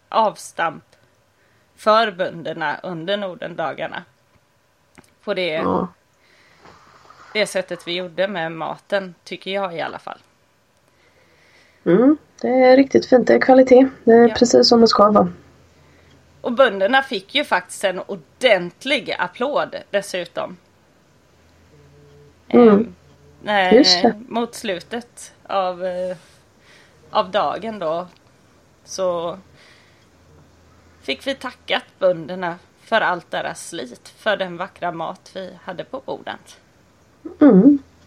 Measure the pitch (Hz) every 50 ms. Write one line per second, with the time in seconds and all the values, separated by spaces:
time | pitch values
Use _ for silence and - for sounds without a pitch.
0 | _ - - 214 220 202 165 - - - - - 170 165 143 156 - _ _ _
1 | _ _ _ _ _ _ _ _ _ _ _ _ _ _ _ _ - 220 214 220
2 | 233 214 185 175 185 - - 170 147 156 160 165 160 147 - - - - 175 160
3 | 160 180 202 208 208 185 175 - - 165 170 - 165 139 131 - 156 151 - -
4 | 175 _ _ _ _ _ _ _ _ _ _ _ _ _ _ _ _ _ _ _
5 | - _ _ _ - 214 202 175 180 170 156 160 - - 180 180 185 180 _ _
6 | _ _ _ _ _ _ _ _ _ _ _ _ _ - - _ _ _ _ _
7 | _ _ - - - - - 214 202 - - 190 185 - 180 170 - 170 170 180
8 | 185 180 160 165 185 202 208 175 160 165 165 160 151 143 147 147 _ - 202 202
9 | 190 185 170 _ - - 190 170 - 190 190 196 196 180 170 156 143 123 92 -
10 | - - - - _ _ _ _ _ _ _ _ _ _ _ _ _ _ _ _
11 | _ _ _ _ _ _ _ _ _ _ _ _ _ _ _ _ - 170 170 202
12 | 247 269 311 - _ _ _ - - 233 254 262 254 254 254 262 277 269 - -
13 | - - 262 247 233 240 233 240 - - 262 262 262 262 254 254 269 262 - -
14 | - 233 226 233 233 233 220 - 247 240 - 254 247 - 240 233 226 220 - -
15 | 202 208 208 202 196 175 - - - _ _ _ _ _ _ _ _ _ _ _
16 | _ _ _ _ _ _ _ _ - 262 240 220 269 233 196 196 190 208 262 269
17 | 269 - - 190 - - - 277 294 - 220 180 - - - - - 190 185 180
18 | - - 170 165 - _ _ - 240 254 208 185 175 175 - - - 262 294 254
19 | 190 160 - - 180 175 - - 240 285 285 180 156 147 - - - _ - 202
20 | 196 - - 185 170 156 - - - - 180 - _ _ _ _ _ _ _ _
21 | _ _ _ _ _ _ _ _ _ _ _ _ _ _ _ 147 _ _ _ _
22 | _ _ _ - _ _ _ _ _ - - 240 240 220 202 202 233 - - _
23 | _ _ _ _ _ _ _ _ - - 208 202 185 185 202 247 302 - - -
24 | - 233 214 208 233 - - 226 240 233 - - - 214 185 170 - - - 240
25 | 226 _ _ - - - _ _ _ - - 196 185 185 180 175 180 185 180 180
26 | 185 185 180 165 _ _ _ _ _ _ _ _ _ _ _ _ _ _ _ _
27 | _ _ - 208 208 190 185 208 170 143 139 143 190 226 220 208 175 156 160 170
28 | 180 175 _ _ _ _ _ _ _ _ _ _ _ _ _ _ _ - - -
29 | 190 180 175 170 165 175 165 190 - _ _ _ _ _ _ _ _ _ _ _
30 | _ _ _ _ _ _ _ _ _ _ _ _ _ _ _ _ _ _ _ _
31 | _ - 269 - - 269 269 269 - 247 - _ _ - 185 - - _ _ -
32 | 185 185 180 165 160 - 180 185 185 170 170 180 _ _ _ _ _ - 226 214
33 | 170 160 180 175 - _ - 175 156 151 165 - - - - 165 - 247 233 -
34 | _ - - _ - 220 202 190 190 180 175 170 175 196 _ - 165 175 165 165
35 | 165 - 185 - _ - - 190 190 180 - 175 - - 185 165 - - - -
36 | - - - - - - - - _ - - _ _ _ _ _ _ _ _ _
37 | _ _ _ _ - 320 349 - 302 277 214 185 208 285 294 277 - _ _ _
38 | _